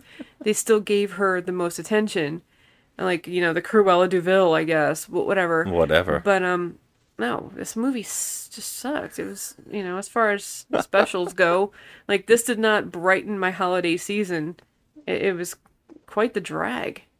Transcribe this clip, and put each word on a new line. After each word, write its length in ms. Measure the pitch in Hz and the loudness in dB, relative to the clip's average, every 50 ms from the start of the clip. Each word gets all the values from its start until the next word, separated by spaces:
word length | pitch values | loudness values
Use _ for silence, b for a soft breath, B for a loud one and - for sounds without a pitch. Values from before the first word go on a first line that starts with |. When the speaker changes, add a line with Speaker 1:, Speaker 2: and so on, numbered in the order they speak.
| - - - - | -10 -12 -18 -20
Speaker 1:
<laughs> 220 | 277 - _ _ | -20 -20 _ _
they 120 | - 214 208 | -2 -2 -2
still 260 | - - - 220 214 | 0 2 2 2 2
gave 340 | 202 - 208 202 202 196 180 | 4 0 0 0 0 -2 -2
her 260 | 185 202 190 185 180 | 0 0 2 0 0
the 120 | 175 180 | -2 -4
most 280 | 180 180 175 170 170 - | -4 -2 -2 -2 -4 -6
attention. 600 | 160 - 214 214 214 208 - 190 151 143 160 175 - b b b b b b b b b b | -4 0 0 0 0 0 -2 -2 -2 -2 -4 -8 -12 b b b b b b b b b b
And, 80 | - 185 | -4 -2
like, 220 | 185 180 156 - | -2 -2 -2 -4
you 140 | 170 180 175 | -4 -2 0
know, 120 | 175 170 160 | 0 2 0
the 80 | 165 | -2
Cruella 480 | - - - 214 202 190 175 175 185 185 | -2 2 4 6 6 6 6 6 6 4
de 100 | 190 180 | 2 0
Vil, 340 | 170 180 190 196 190 165 160 | 2 4 4 6 6 6 4
I 100 | 160 160 | 4 2
guess, 420 | 160 160 156 147 143 160 - - | 2 2 2 2 2 0 -2 -8
wh-, 200 | - 170 175 - | -4 -4 -2 0
whatever. 400 | - 196 190 180 170 170 160 165 | 2 2 2 2 2 2 0 2
Speaker 2:
Whatever. 560 | 98 87 - - 73 78 85 92 85 73 - | 2 4 4 4 6 6 4 4 4 0 0
Speaker 1:
But, 220 | - 202 196 190 180 | 2 2 2 2 2
um, 360 | 180 180 175 175 170 - - _ _ _ _ _ _ _ | 0 0 -2 -4 -6 -8 -14 _ _ _ _ _ _ _
no, 340 | - 226 247 226 - - - 196 | -6 -4 -4 -4 -6 -8 -10 -12
this 200 | - - - - | -12 -12 -8 -6
movie 260 | 226 233 277 262 233 | -2 -2 -2 -2 -4
s-, 480 | 190 - - - - - - - - - - | -6 -6 -6 -6 -6 -6 -8 -10 -12 -14 -14
just 220 | 226 - - - | -12 -12 -12 -10
sucks. 440 | - - 254 302 - - - - - | -8 -6 -6 -4 -4 -6 -6 -8 -10
It 60 | - | -10
was, 300 | 190 202 196 - - - - - - | -10 -10 -12 -12 -14 -14 -18 -16 -8
you 140 | - 208 190 | -8 -6 -6
know, 140 | 180 180 | -6 -6
as 120 | 190 202 - | -8 -8 -4
far 220 | - 240 226 208 | -2 0 0 0
as 340 | 202 196 - - - - - _ - | 0 -2 -6 -12 -14 -16 -10 _ -4
Speaker 2:
<laughs> 80 | - | -4
Speaker 1:
specials 520 | - - - 196 208 - - 185 175 170 180 | -2 2 2 2 2 2 0 -4 -4 -4 0
go, 380 | 180 185 170 175 185 202 202 B B B B B B B | 2 2 4 4 2 0 -2 B B B B B B B
like, 200 | - 202 190 - | -2 -2 -2 4
this 160 | - 226 233 233 | 4 4 4 4
did 160 | - 233 208 | -2 -2 0
not 320 | 220 220 214 202 - 175 | 2 2 2 0 -2 -6
brighten 480 | 170 175 165 185 190 - - 202 214 196 | -8 -2 2 2 2 2 0 -6 -4 -2
my 120 | 190 185 | -2 -4
holiday 440 | 185 175 190 180 185 180 175 170 165 | -2 -2 0 0 0 0 0 0 -2
season. 600 | 175 - - 202 208 208 180 175 160 151 160 - - _ _ _ _ _ _ _ 302 _ | -2 -4 -4 -2 -2 -2 -2 -2 -4 -4 -6 -8 -12 _ _ _ _ _ _ _ -14 _
It, 160 | - 185 - | -4 -4 -2
it 140 | - 196 185 | 0 -2 -2
was 200 | 165 180 - - - _ _ _ _ _ _ - - _ | -2 -6 -8 -10 -14 _ _ _ _ _ _ -20 -20 _
quite 260 | - - 208 220 247 247 | -6 -2 0 0 0 -2
the 80 | 208 | -6
drag. 640 | 170 - 151 160 170 214 247 - - - - - - _ _ | -6 -6 -6 -4 -4 -4 -4 -6 -6 -8 -10 -12 -20 _ _